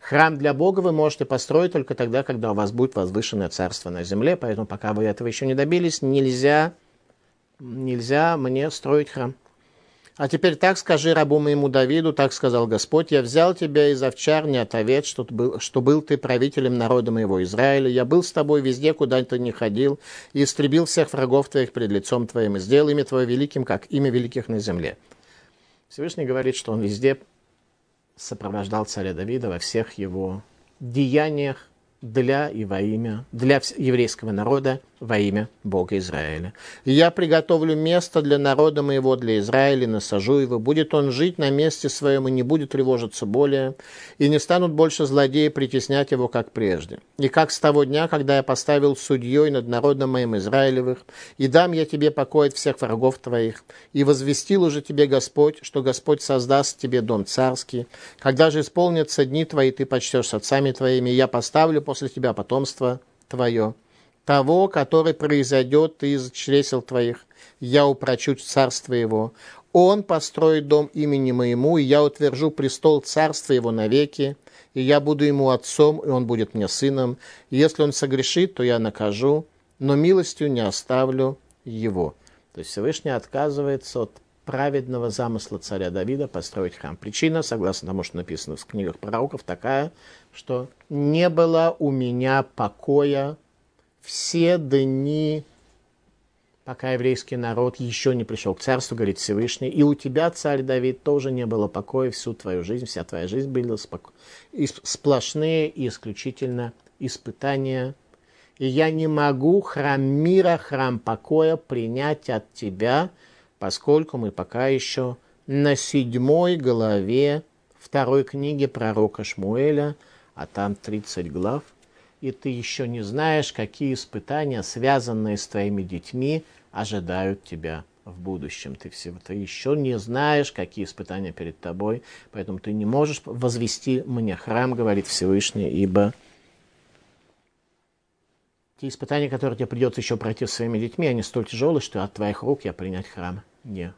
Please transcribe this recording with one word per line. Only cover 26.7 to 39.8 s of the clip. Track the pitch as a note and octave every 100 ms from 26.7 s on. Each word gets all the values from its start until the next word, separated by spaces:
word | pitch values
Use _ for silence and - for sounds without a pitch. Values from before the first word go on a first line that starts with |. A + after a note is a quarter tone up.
он | A2
везде | G#2 G#2 C3 C3+ - _ _ _ _ _ _ _ _ _
сопровождал | - F#2+ G#2 G2+ G2 G#2+ G#2+
царя | - F#2+
Давида | E2 G2+ B2+ A#2+
во | F2
всех | - C3 A2+ -
его | G2 F#2 F#2+ F#2+ - _ _ _
деяниях, | B2+ A#2+ C#3 C#3 D#3 D3 C#3+ C3 - _ _ _
для | A#2+ A2+ B2 C3+ D3
и | A2
во | G#2 F#2+
имя, | G2+ A2 A#2 A2 C3
для | A#2 B2+ C#3
вс-, | - -
еврейского | C3 B2 A#2 - A2
народа, | G2+ G#2+ C#3 C3+ C3 _ _
во | A#2 A2
имя | G#2 G2+ G#2+ _
Бога | G#2 F#2+ F2+ G2+
Израиля. | F2+ D#2 D#2 D#2 F2+ - - - -
«И |
я | C#3 E3+
приготовлю | - F3 D#3+ D#3 E3 D#3+ D#3
место | D#3+ F3 E3+ E3
для | C#3+ C#3+
народа | C#3 C3+ D#3 D3
моего, | C#3+ C#3 C3 C3
для | A#2+ A2
Израиля, | G#2 C3+ C#3 C3+